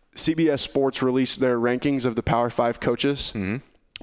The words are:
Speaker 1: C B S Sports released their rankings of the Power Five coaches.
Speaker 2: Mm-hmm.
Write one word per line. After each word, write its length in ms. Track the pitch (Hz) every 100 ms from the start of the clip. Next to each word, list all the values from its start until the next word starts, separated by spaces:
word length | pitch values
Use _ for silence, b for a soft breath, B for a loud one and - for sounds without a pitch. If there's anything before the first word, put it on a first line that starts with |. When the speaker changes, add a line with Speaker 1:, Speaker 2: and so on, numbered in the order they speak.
| _ -
Speaker 1:
C 180 | 160
B 160 | 160 160
S 120 | 139
Sports 400 | - 139 135 -
released 380 | 127 131 127 104
their 180 | 127 120
rankings 480 | 120 123 147 139 123
of 100 | 113
the 80 |
Power 260 | - 117 120
Five 300 | - 120 -
coaches. 520 | 127 120 139 139 - 107
Speaker 2:
Mm-hmm. 220 | 95 127 - _ _ -